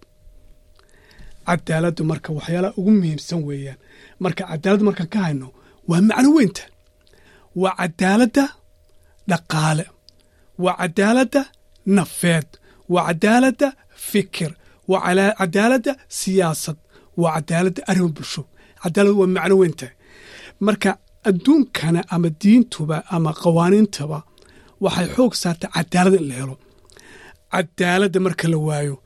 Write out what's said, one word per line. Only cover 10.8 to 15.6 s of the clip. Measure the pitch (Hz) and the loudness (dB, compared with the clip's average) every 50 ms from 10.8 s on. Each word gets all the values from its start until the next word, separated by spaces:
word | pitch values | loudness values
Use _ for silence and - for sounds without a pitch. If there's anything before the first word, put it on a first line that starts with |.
| 180 175 160 - 196 208 240 254 262 - - - - - _ _ _ _ _ _ _ | -4 -4 0 0 2 2 4 2 2 2 0 -2 -2 -2 _ _ _ _ _ _ _
nafeed, | 196 196 202 165 - - - - 175 165 160 - - - _ _ _ _ _ _ - | 2 2 2 2 -2 -6 -4 0 0 0 0 -2 -6 -16 _ _ _ _ _ _ -2
waa | 175 180 160 | 0 0 0
cadaaladda | 160 175 160 220 208 226 247 262 269 254 - 285 277 269 _ _ _ _ - | 0 -2 0 2 4 4 4 4 2 2 0 -2 -2 -2 _ _ _ _ -16
fikir, | - - - 208 190 - - - 175 147 165 _ _ _ _ _ _ | -14 -2 -2 -2 -2 -2 -6 -8 -8 -8 -8 _ _ _ _ _ _
waa | - 185 180 | -2 -2 0
cala-, | - 180 180 190 196 202 214 | 0 0 2 2 2 2 0
cadaaladda | - 190 175 160 196 | 0 -4 0 0 2